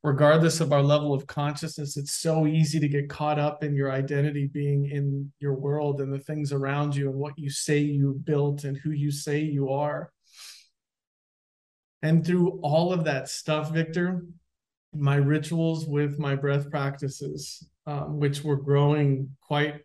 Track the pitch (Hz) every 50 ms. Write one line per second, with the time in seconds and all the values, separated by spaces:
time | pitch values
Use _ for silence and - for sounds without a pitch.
0 | - 151 139 135 147 147 156 160 165 165 156 - 165 135 147 143 143 143 147 147
1 | 147 147 143 135 131 - - 151 143 147 151 147 - 160 - - 147 143 - 147
2 | 143 143 - - - 165 160 160 156 151 156 160 156 143 147 160 147 147 143 143
3 | 143 143 - - 156 151 151 147 147 151 147 - 151 147 143 139 139 135 135 135
4 | 135 135 143 143 143 151 147 147 139 135 - 147 143 143 143 143 143 139 143 143
5 | 143 139 139 139 139 143 _ _ 143 143 135 131 135 143 143 151 147 147 139 139
6 | 139 135 139 139 139 - 151 151 147 143 143 139 135 135 139 143 147 147 143 143
7 | 139 139 135 135 143 147 143 - 151 139 139 - - - 151 147 147 147 147 143
8 | 139 139 135 135 - - 151 143 143 143 143 143 - 143 139 139 - 156 156 143
9 | 143 147 143 143 - 151 143 151 156 156 147 139 139 131 135 139 147 147 143 147
10 | 160 - _ _ _ _ _ - - - - - _ _ _ _ _ _ _ _
11 | _ _ _ _ _ _ _ _ _ _ _ _ _ _ _ _ _ _ _ _
12 | - 156 160 165 147 160 175 180 175 180 175 - - 147 147 160 180 180 180 170
13 | 160 156 139 131 - - - - - - 156 156 151 151 160 160 165 160 - 180
14 | 175 180 185 180 175 - - - _ _ _ _ _ _ _ _ _ _ - 151
15 | 143 143 143 143 139 139 151 156 151 - 170 165 165 165 160 156 - 151 143 143
16 | 147 147 143 147 151 139 139 135 139 143 143 143 143 143 - 147 139 139 139 -
17 | 143 135 - - 143 147 151 151 147 - - - - _ _ _ _ 151 147 143
18 | 147 151 151 147 147 143 143 - - 151 143 139 143 143 143 143 143 147 147 151
19 | 147 143 135 131 135 131 - _ _ _ 151 147 147 151 147 - -